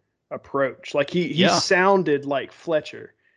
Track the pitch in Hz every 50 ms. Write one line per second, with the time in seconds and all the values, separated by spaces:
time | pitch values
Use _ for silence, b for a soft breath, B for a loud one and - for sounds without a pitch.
0 | _ _ _ _ _ - 143 123 - - - 139 139 127 110 - - - - 147
1 | 143 - - 180 175 139 147 151 185 - 190 170 - - 190 180 185 196 196 190
2 | 175 156 147 139 131 139 143 131 120 - - - - 170 160 151 151 - - 113
3 | 110 - _ _ _ _ _